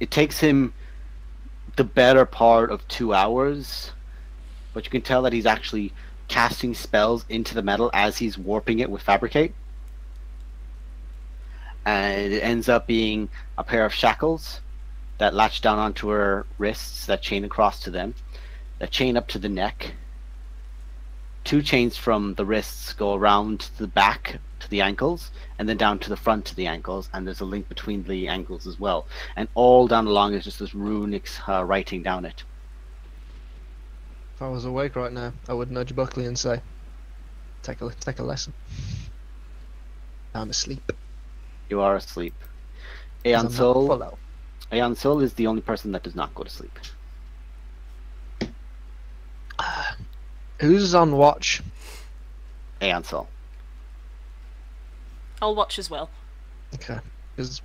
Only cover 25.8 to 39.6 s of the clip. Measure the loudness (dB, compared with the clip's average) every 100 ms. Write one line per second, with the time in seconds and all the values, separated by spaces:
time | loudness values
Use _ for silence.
25.8 | 4 2 -4 -2 2 0 -2 -4 -4 -4
26.8 | -4 -6 -6 -8 -6 -6 -6 -6 -6 -8
27.8 | -6 -6 -4 -4 -2 -4 -4 -8 -10 -4
28.8 | 0 0 -2 -10 -8 -6 -2 6 10 12
29.8 | 10 6 6 6 6 2 -4 -8 -8 -4
30.8 | -2 -2 -2 -4 -6 -10 0 0 2 0
31.8 | 0 -4 -2 -2 -6 -12 -16 -16 -16 -16
32.8 | -16 -16 -16 -16 -16 -16 -16 -16 -16 -16
33.8 | -16 -14 -14 -16 -16 -8 -6 -4 -2 0
34.8 | 0 -2 -4 -4 -6 -8 -6 -4 -2 -4
35.8 | -2 -2 -2 -2 -4 -2 0 -2 -4 -14
36.8 | -16 -16 -16 -16 -16 -16 -16 -12 -10 -8
37.8 | -8 -6 -8 -6 -4 -4 -8 -10 -12 -10
38.8 | -6 -8 -8 -14 -16 -16 -16 -16